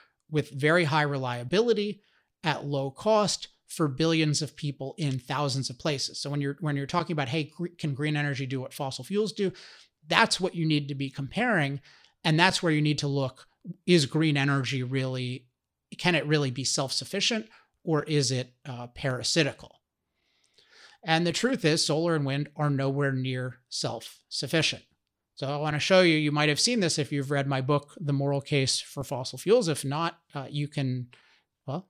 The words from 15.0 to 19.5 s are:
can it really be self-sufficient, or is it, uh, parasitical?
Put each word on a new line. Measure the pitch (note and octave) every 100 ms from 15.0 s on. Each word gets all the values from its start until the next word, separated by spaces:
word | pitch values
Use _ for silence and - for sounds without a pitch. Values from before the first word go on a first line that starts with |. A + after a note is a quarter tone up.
| C3 C3 B2 B2+ - _ _ _ _ -
can | F3+ D#3+
it | D3
really | D3+ C3+
be | B2
self-sufficient, | B2+ - C3+ - - G3+ - A3+ A3 - _ _
or | E3+ D3+
is | D3 D3 B2+
it, | B2+ B2 _ -
uh, | A#2+ A#2+
parasitical? | - C#3 B2 A#2 E3+ C#3